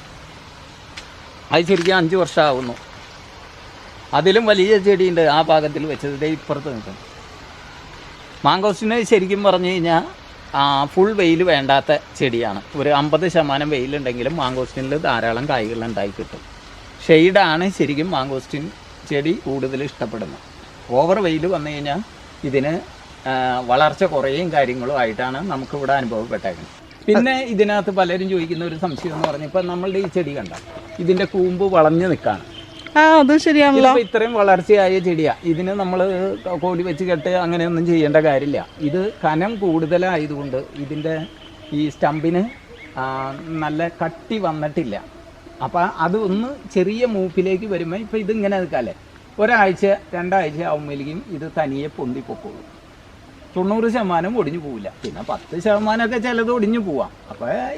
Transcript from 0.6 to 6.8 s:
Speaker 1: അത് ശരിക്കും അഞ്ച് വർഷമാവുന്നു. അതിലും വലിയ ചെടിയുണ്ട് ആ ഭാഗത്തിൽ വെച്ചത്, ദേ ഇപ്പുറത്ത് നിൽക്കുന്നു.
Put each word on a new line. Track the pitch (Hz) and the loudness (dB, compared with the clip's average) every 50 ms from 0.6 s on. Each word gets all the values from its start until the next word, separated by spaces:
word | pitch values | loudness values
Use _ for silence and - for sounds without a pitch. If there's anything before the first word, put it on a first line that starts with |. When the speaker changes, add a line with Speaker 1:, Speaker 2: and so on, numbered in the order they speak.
| - - - - - - - - - - - - - - - - - - 143 | -20 -20 -20 -20 -20 -18 -18 -18 -18 -18 -20 -20 -20 -20 -20 -20 -4 0 2
Speaker 1:
അത് | 160 175 160 | 2 4 4
ശരിക്കും | 196 170 165 185 190 | 2 2 4 2 2
അഞ്ച് | 185 165 160 185 | 4 2 2 2
വർഷമാവുന്നു. | 190 175 151 - 170 156 151 131 127 131 120 113 - - - - - - - - - - - - - - - - - - - - - - - - - - - - | 2 0 2 2 2 4 4 2 0 -2 -6 -8 -10 -14 -18 -20 -20 -20 -20 -20 -20 -20 -20 -20 -20 -20 -20 -20 -20 -20 -20 -20 -20 -20 -20 -20 -20 -8 -2 0
അതിലും | 143 156 190 190 226 233 | 2 4 4 4 4 4
വലിയ | 214 208 196 180 208 220 202 | 4 4 4 6 6 4 4
ചെടിയുണ്ട് | 185 202 202 175 185 185 175 165 | 6 4 4 4 4 2 4 4
ആ | 160 147 143 156 160 | 4 4 4 4 4
ഭാഗത്തിൽ | 156 165 156 151 147 147 156 147 | 4 4 4 4 2 -2 -4 -4
വെച്ചത്, | 156 139 - - 143 143 135 | -4 -6 -6 -6 -6 -4 -4
ദേ | 151 156 160 | -2 -2 -2
ഇപ്പുറത്ത് | 151 - - 147 143 135 151 127 | -4 -4 -6 -6 -6 -4 -6 -8
നിൽക്കുന്നു. | 113 | -8